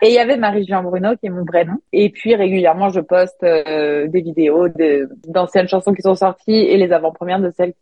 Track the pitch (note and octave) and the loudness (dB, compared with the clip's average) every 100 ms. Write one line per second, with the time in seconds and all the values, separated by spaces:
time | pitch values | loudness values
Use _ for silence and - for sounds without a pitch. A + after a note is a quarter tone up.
0 | A3 A#3+ A#3 C4 G#3+ G3+ F#3 G3 F3+ F#3 | 4 4 2 0 -2 -2 -2 -4 -4 -4
1 | G3+ A#3+ G3 F3+ E3 E3+ E3+ A3+ - - | -2 -4 -6 -8 -2 -2 -2 -6 -4 0
2 | G#3 - A3 A3 F#3+ F#3+ E3+ E3+ G3 F#3 | 0 0 0 2 2 2 2 2 0 -2
3 | D#3 F3+ F3+ - F3 D#3 D3+ D#3 D3 D3 | 0 0 0 0 0 0 0 -2 -2 -2
4 | D#3 F3+ E3 E3 D3+ D#3+ F3 E3 D#3+ C#3+ | -2 -4 -2 0 2 2 0 0 0 0
5 | C3+ - D#3+ F3+ F3+ F#3+ F3+ F#3+ G3+ F#3 | -2 -10 -4 -2 0 0 0 0 0 0
6 | F#3+ F#3 F#3+ F3+ - A3 G3+ - F3+ E3 | 0 0 0 -2 0 2 2 2 2 0
7 | D#3+ - F3+ F#3+ F3+ E3+ F3+ - | 0 -6 -6 -4 -4 -2 -4 -6